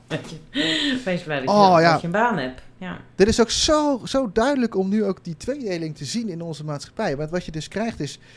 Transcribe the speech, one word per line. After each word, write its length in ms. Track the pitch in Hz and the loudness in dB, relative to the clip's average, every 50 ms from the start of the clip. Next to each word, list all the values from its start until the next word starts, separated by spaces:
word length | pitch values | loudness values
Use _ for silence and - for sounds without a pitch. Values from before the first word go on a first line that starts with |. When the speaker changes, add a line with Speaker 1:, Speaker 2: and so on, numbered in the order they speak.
Speaker 1:
<laughs> 60 | _ - | _ -8
Weet 220 | 165 131 - - | -8 -8 -8 -12
je? 680 | 160 - - - - 285 311 320 320 302 294 277 254 254 - | -16 -16 -16 -6 -4 -2 -2 -2 -2 -2 -2 -2 -2 -2 -2
Wees 180 | 190 175 170 | -4 -4 -4
blij 180 | - 156 147 135 | -4 -4 -4 -2
dat 80 | 127 156 | 0 2
Speaker 2:
Oh, 240 | 208 208 196 185 175 | 6 6 8 8 8
Speaker 1:
je, 60 | 160 | 8
Speaker 2:
ja. 80 | 165 170 | 8 6
Speaker 1:
dat 80 | 160 - | 4 2
je 60 | - | 0
een 60 | 170 | -2
baan 260 | 175 214 233 240 208 147 | 0 2 2 2 0 -2
hebt. 240 | 127 131 131 - - - - - | -4 -6 -8 -12 -18 -20 -16 -14
Ja. 200 | 185 180 - - - - - | -12 -12 -12 -12 -16 -8 2
Speaker 2:
Dit 140 | - 196 226 | 4 4 4
is 120 | - 240 | 6 4
ook 100 | 220 - | 2 2
zo, 500 | - - - 320 302 302 294 294 269 220 - | 2 0 2 2 2 4 4 2 0 -2 -4
zo 260 | - - 269 262 190 | -2 -2 -2 -2 0
duidelijk 440 | - 220 233 285 294 262 233 220 - | 0 2 2 2 2 2 0 0 0
om 120 | 190 190 190 | -2 0 0
nu 160 | 208 220 208 | 0 0 0
ook 200 | 196 180 - - | 0 -2 -4 -8
die 120 | 175 156 | -12 -12
tweedeling 600 | - - 240 285 294 240 196 180 165 160 156 151 | -8 -8 -8 -8 -6 -4 -4 -4 -4 -4 -6 -8
te 80 | - 147 | -8 -8
zien 240 | 117 - 240 233 202 | -6 -6 -4 -4 -6
in 120 | 165 165 | -6 -8
onze 220 | 170 165 151 156 151 | -8 -10 -10 -8 -8
maatschappij. 520 | 151 147 - - - - - 214 170 135 | -8 -8 -8 -10 -12 -8 -4 -4 -2 -2
Want 140 | 139 156 151 | -4 -4 -4
wat 140 | 180 180 - | -4 -6 -6
je 60 | - | -6
dus 180 | 156 160 - - | -8 -10 -10 -6
krijgt 320 | - 190 226 226 202 - | -6 -4 -4 -4 -4 -6
is, 180 | 147 135 - - - - - | -8 -8 -10 -14 -20 -20 -20